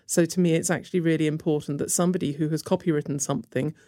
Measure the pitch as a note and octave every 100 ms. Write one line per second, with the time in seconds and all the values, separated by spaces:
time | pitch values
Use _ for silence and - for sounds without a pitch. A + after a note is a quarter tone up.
0 | - - E3 F#3 F3 D#3+ E3+ E3+ - F3+
1 | E3 D#3+ D#3 D#3 F3 D3+ D3 C#3+ C#3+ -
2 | F3 F3+ D3 C#3+ D#3 D#3+ - F#3 F3+ D3+
3 | - C#3+ - C#3 - B2+ D3 -